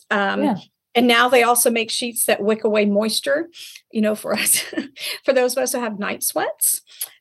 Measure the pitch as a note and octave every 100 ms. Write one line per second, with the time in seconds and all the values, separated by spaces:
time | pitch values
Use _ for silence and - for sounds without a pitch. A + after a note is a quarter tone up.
0 | - G#3 G3 G3+ D4 F#3 - _ _ A#3+
1 | A#3+ A#3 B3 B3 A#3 A#3+ C4 A#3 A3 -
2 | A#3+ A3+ - G#3 G3+ A3 A3 G#3+ G#3 G3+
3 | A3 - C#4+ C#4+ E4+ - - - _ A3+
4 | G#3+ G#3+ - G#3+ - - - D4+ C4+ -
5 | - - - C4 B3+ C4 B3 B3+ A#3 G3+
6 | G3 G3+ - - G#4+ D5+ - - _ -
7 | - _